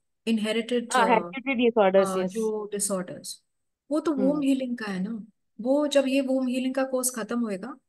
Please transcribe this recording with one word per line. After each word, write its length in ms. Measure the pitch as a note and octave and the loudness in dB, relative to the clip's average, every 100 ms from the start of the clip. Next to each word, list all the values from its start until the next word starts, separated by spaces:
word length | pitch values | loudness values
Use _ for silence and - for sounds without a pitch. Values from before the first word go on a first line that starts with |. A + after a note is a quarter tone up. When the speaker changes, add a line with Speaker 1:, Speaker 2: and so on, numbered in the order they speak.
| _ _ A3+ | _ _ -2
Speaker 1:
inherited, 600 | A3 G#3+ A3 A#3 B3 A#3+ | 0 0 -2 0 -2 0
Speaker 2:
हाँ, 120 | C4 A3+ | 2 4
Speaker 1:
अ, 40 | |
Speaker 2:
hereditary 440 | A3+ F3 B3+ B3+ | 4 0 -8 -4
disorders, 540 | A#3+ A#3+ A3+ G3 F#3+ F#3+ | 2 4 6 6 6 4
Speaker 1:
अ, 100 | F#3 | 0
Speaker 2:
यस। 140 | F#3 | -2
Speaker 1:
जो 380 | A3 A3 G#3+ G#3 | -2 -4 -4 -6
disorders, 720 | G3+ G3+ F#3+ F3+ C#3+ - - _ _ _ _ _ | -6 -4 -4 -6 -12 -14 -16 _ _ _ _ _
वो 80 | D4+ | -2
तो 140 | E4 | -2
वोम 180 | C#4 C4 | 0 2
Speaker 2:
हम्म। 100 | D4 | 2
Speaker 1:
healing 360 | C4+ C4+ B3+ A#3+ | 2 0 0 -6
का 140 | G#3+ | -6
है 120 | F#3 | -4
ना। 200 | G3+ A3+ - _ _ - | -6 -8 -12 _ _ -8
वो 260 | A3+ C#4+ D4 | 0 2 4
जब 160 | C#4+ C4 | 2 4
ये 140 | C4+ | 2
वोम 260 | C4 C4 B3+ | 2 0 0
healing 280 | B3 C4 C4 | -2 -2 -2
का 80 | |
course 280 | C4 B3+ B3+ A3+ | -2 -2 -2 -4
खत्म 240 | G#3 A#3+ | -4 -4
होएगा, 360 | A3+ F#3+ A3+ - | -4 -4 -8 -14